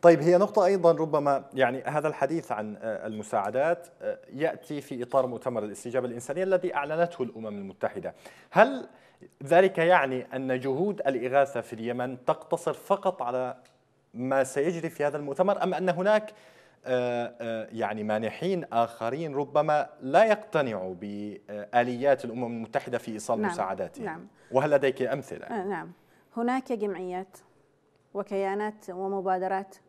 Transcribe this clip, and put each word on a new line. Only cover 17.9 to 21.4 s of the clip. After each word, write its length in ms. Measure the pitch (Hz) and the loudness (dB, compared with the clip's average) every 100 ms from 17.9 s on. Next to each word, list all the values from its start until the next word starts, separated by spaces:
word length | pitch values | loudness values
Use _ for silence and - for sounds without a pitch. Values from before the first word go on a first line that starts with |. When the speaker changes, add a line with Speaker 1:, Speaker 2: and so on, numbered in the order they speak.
| 107 | -2
Speaker 1:
مانحين 640 | 107 107 113 - 170 185 151 | -2 0 -2 -4 -2 -2 0
آخرين 640 | 117 117 - 113 135 165 | 0 0 0 -4 -4 -4
ربما 540 | 139 139 139 156 151 - - | -4 0 2 4 2 0 -6
لا 240 | 131 156 | 2 6
يقتنعوا 720 | 220 208 - 160 135 104 92 | 6 4 0 0 0 -2 -6
بآليات 1300 | 90 104 101 104 98 | -8 -10 -8 -10 -12